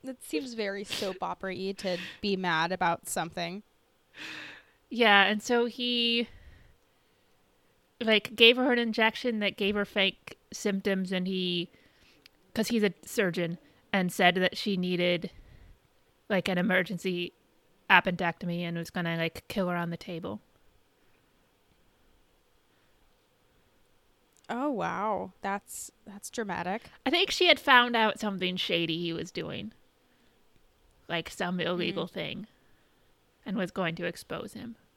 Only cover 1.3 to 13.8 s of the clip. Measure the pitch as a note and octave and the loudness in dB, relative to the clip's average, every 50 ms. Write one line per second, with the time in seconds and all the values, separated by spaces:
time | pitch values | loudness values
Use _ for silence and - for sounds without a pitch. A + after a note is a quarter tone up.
1.3 | F3+ - - F#3+ F#3 F3+ F#3 F#3+ G3 - - F#3+ F3+ F3 F#3 - - - - G3+ | -6 -8 -8 -8 -8 -6 -6 -6 -6 -4 -4 -4 -4 -4 -6 -10 -12 -6 -2 -2
2.3 | G3 F#3 F#3 F3+ E3 D#3+ D#3+ F3 F#3 F#3 F#3 E3+ E3+ - - - - G3+ D#3+ E3 | 0 0 0 0 2 2 2 0 0 0 0 0 0 -2 -4 -6 -4 -4 -4 -4
3.3 | D#3 F#3 E3+ E3+ F3+ G#3 - _ _ _ _ _ _ _ _ _ _ - - - | -6 -8 -6 -6 -8 -10 -14 _ _ _ _ _ _ _ _ _ _ -18 -16 -14
4.3 | - - - - - - - _ _ _ _ _ - A3+ A#3+ A3 G3+ G3+ G3 F#3+ | -14 -14 -16 -16 -18 -20 -20 _ _ _ _ _ 0 4 6 8 8 8 8 6
5.3 | G#3+ G#3+ - - A#3+ A#3+ A#3 A#3+ A3 - B3 A#3+ B3 A#3+ A#3 A#3 A#3 A#3 A#3+ - | 4 0 0 0 2 2 2 0 -2 -4 -4 -2 0 0 2 2 2 0 -2 -4
6.3 | - - - - - - - - - _ _ _ _ _ _ _ _ _ _ _ | -8 -20 -20 -20 -20 -20 -20 -20 -20 _ _ _ _ _ _ _ _ _ _ _
7.3 | _ _ _ _ _ _ _ _ _ _ _ _ _ _ A#3+ A3 A3 G#3 G#3 - | _ _ _ _ _ _ _ _ _ _ _ _ _ _ 0 2 2 2 2 -2
8.3 | A#3 G#3 A#3 A3+ B3+ B3+ B3+ C#4 A#3+ A#3+ A#3 A#3 A3 - A3 A3 A3 - - B3+ | 4 8 8 8 8 8 4 2 4 2 2 0 2 2 2 2 2 0 -4 -2
9.3 | A3+ G#3+ G#3 G3 - - G#3 G3 G#3 G#3 G3+ - - G#3 F#3+ F#3+ - _ _ - | -2 0 -2 -2 -2 0 -2 0 0 0 -2 -2 0 0 0 0 0 _ _ -20
10.3 | - _ _ _ - - - G#3 G3 G3 - G3+ G3 F#3+ F#3+ F#3 F#3+ F#3 F3+ F#3 | -20 _ _ _ -16 -4 -2 -2 -2 0 0 0 0 0 -2 -2 -2 -2 -2 -2
11.3 | F#3+ F#3 F#3 F3+ F3 F3 E3+ - _ _ _ _ _ _ - - _ _ _ - | -2 -2 -2 0 -2 -2 -4 -6 _ _ _ _ _ _ -20 -20 _ _ _ -20
12.3 | _ _ _ _ _ - A3 - A#3 A3+ G#3 G3+ F3 _ - - - - G#3 F3+ | _ _ _ _ _ -4 -2 0 2 2 2 2 0 _ -16 -8 -2 0 0 0
13.3 | E3+ F#3+ F3 E3 E3+ - _ - _ _ | 0 -2 -4 -4 -4 -8 _ -20 _ _